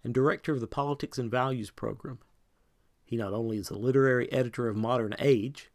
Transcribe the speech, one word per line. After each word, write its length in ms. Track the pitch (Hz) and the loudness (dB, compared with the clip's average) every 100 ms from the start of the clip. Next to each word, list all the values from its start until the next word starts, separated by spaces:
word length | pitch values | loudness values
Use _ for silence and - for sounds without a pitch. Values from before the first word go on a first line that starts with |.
and 80 | 120 | 0
director 400 | 123 139 - - | 2 2 2 -2
of 80 | 139 | -4
the 60 | 113 | -4
Politics 500 | - 143 139 - - | -4 -2 -4 -6 -6
and 140 | 117 | -2
Values 400 | 127 131 127 104 | 0 0 -2 -8
program. 480 | - 113 101 - - _ _ _ _ _ _ _ _ | -8 -8 -6 -12 -14 _ _ _ _ _ _ _ _
He 140 | _ 117 | _ -6
not 160 | 101 | -2
only 240 | 104 113 107 | -2 -2 -4
is 120 | - | -6
the 100 | 101 | -2
literary 520 | 123 131 135 123 120 | 2 6 6 4 2
editor 380 | 131 123 - 117 | 0 0 -2 -2
of 80 | 104 | 0
Modern 380 | 113 127 110 107 | 0 0 -2 2
Age 520 | 143 117 117 143 - | 4 4 2 -10 -20